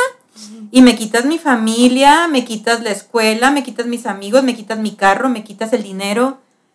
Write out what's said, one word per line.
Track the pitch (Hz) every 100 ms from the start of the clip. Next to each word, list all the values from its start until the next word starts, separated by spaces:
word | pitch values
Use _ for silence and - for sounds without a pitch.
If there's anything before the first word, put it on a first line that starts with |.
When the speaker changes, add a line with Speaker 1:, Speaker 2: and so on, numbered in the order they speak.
| 523 - _ -
Speaker 1:
Ujú. | - - 214
Speaker 2:
y | 254
me | 247 220
quitas | 214 233 269
mi | 320
familia, | 302 233 220 233 247 254 277 311 339
me | 269
quitas | 240 220 233 233
la | 226
escuela, | 202 - 226 220 220 262
me | 285
quitas | 254 233 240
mis | 233 233
amigos, | 196 202 254
me | 262 220
quitas | 202 220
mi | 214 -
carro, | 196 202 262
me | 220
quitas | - - 220
el | 233
dinero, | 202 190 202 214 262 262 _ _ _